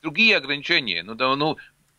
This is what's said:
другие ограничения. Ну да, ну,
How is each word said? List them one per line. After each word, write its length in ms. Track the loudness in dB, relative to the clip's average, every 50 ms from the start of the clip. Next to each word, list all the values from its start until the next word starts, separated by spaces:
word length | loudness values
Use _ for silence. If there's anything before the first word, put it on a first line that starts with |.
другие 360 | -10 -6 0 2 4 4 4 4
ограничения. 640 | 2 -2 -4 -4 -2 0 0 0 0 -2 -4 -6
Ну 120 | -6 -8 -4
да, 180 | -2 0 0 2
ну, 220 | 2 0 0 -2 -4 -8 -20 _ _ _ _ _